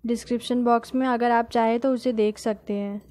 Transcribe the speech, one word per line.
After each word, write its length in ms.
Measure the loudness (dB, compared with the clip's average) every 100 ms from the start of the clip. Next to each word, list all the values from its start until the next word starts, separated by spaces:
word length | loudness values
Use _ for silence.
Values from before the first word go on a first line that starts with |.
description 600 | -2 -4 -2 -4 -2 0
box 320 | 4 2 2 -2
में, 100 | 0
अगर 240 | 0 2
आप 180 | 2 2
चाहें 300 | 2 2 2
तो 120 | 0
उसे 200 | 0 0
देख 240 | 2 0 0
सकते 360 | -4 -4 -4
हैं। 280 | -6 -4 -8 -14